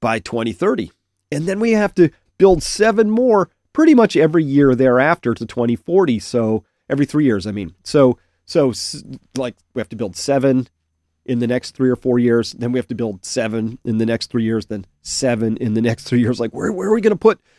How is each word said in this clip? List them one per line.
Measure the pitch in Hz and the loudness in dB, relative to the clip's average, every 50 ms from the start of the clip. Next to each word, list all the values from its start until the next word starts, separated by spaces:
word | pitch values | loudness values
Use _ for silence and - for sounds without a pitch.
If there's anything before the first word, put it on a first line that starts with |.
by | - 113 113 110 | -4 -4 -4 -4
twenty | - - 120 117 113 113 | -6 -6 -6 -4 -4 -4
thirty. | 101 - 175 214 254 185 90 - _ _ _ _ _ _ _ - | -4 -2 -2 -2 -2 -2 -6 -10 _ _ _ _ _ _ _ -10
And | 147 147 165 | -8 -6 -4
then | 196 190 208 | -4 -4 -2
we | 233 233 | 0 0
have | 220 214 208 196 - | 0 0 0 0 2
to | 185 165 143 - _ _ _ _ - | 2 2 2 0 _ _ _ _ 4
build | 196 190 180 147 | 4 4 4 4
seven | - - - - 214 226 202 226 220 208 | 0 -4 -2 0 2 2 2 2 2 2
more | 220 240 254 247 214 196 170 - _ _ _ _ | 2 0 2 2 2 2 0 -2 _ _ _ _
pretty | - 302 320 320 294 | 0 2 4 6 6
much | 240 - - - | 6 6 4 4
every | 143 160 156 160 165 156 | 2 2 2 2 2 0
year | 139 139 143 143 131 127 | 2 2 4 4 4 4
thereafter | 117 131 127 123 127 139 156 170 - - 120 113 | 4 4 4 4 4 4 2 0 0 -2 -4 -4
to | - 113 | -4 -6
twenty | - - 123 117 120 117 | -8 -4 -2 -2 -2 -2
forty. | - _ 170 175 196 185 135 117 101 | -4 _ 0 2 2 2 2 0 -2
So | - - - 120 113 110 110 107 - _ _ _ _ - | -4 -4 -2 -2 0 0 -2 -4 -6 _ _ _ _ -4
every | 139 139 143 | -2 -2 -2
three | - - 151 151 | 0 0 0 0
years, | 127 107 98 87 | 0 0 -2 -4
I | 107 | -6
mean. | 101 104 92 82 - _ | -8 -8 -8 -10 -12 _
So, | - - - 147 135 127 120 - _ _ _ _ _ | -6 0 2 4 4 4 2 0 _ _ _ _ _
so | - - 165 139 127 | -4 0 0 0 0
s-, | 104 - - - - 143 - - 131 - _ _ - | -2 -4 -8 -12 -12 -14 -16 -18 -20 -20 _ _ -10
like, | 139 127 120 - _ _ _ | -8 -8 -8 -10 _ _ _
we | - 123 | -8 -8
have | 104 - | -8 -8
to | 117 | -8
build | 104 113 90 90 | -10 -10 -8 -10
seven | - - 147 143 131 131 139 127 131 123 - _ _ _ _ _ _ _ _ _ _ _ | -8 -4 -2 0 2 2 2 2 0 -2 -6 _ _ _ _ _ _ _ _ _ _ _
in | 131 123 120 | -6 -4 -2
the | 120 | -2
next | 113 123 127 - - | -2 -2 -4 -6 -8
three | - - 131 127 | -4 0 0 0
or | 123 | 0
four | - - 127 123 123 | 0 0 0 0 2
years. | 120 117 117 117 110 - | 2 2 2 2 0 -2
Then | - - 117 120 | -8 -8 -6 -4
we | 127 127 | -4 -4
have | 117 - | -6 -6
to | 120 | -6
build | 110 117 110 98 90 - | -6 -6 -6 -8 -10 -12
seven | - - 127 113 110 113 110 110 113 120 - - | -8 -6 -4 -4 -4 -4 -4 -6 -6 -8 -8 -6
in | 123 110 | -4 -2
the | 110 113 | -2 -2
next | 113 117 113 - - | -2 -2 -4 -4 -4
three | - 120 110 | -4 -2 -2
years, | 110 113 110 - | 0 -2 -2 -4
then | - 107 101 95 _ _ _ | -6 -10 -12 -12 _ _ _
seven | - - - - 139 127 120 107 117 113 113 | -14 -10 -6 -4 -2 -2 -2 0 -2 -2 -2
in | - 127 107 | -2 -2 0
the | 107 113 | 0 0
next | 117 113 113 - - | 0 0 -2 -4 -4
three | - 127 120 | -2 0 0
years. | 117 120 120 120 | 2 0 0 -2
Like, | 117 - | -4 -6
where, | - 139 - 220 | -6 -6 -6 -6
where | 202 180 190 208 | -4 -2 -2 0
are | 214 | 0
we | 233 | 2
gonna | 196 214 202 | 2 0 0
put | - - 220 226 - _ _ _ | 2 2 2 2 0 _ _ _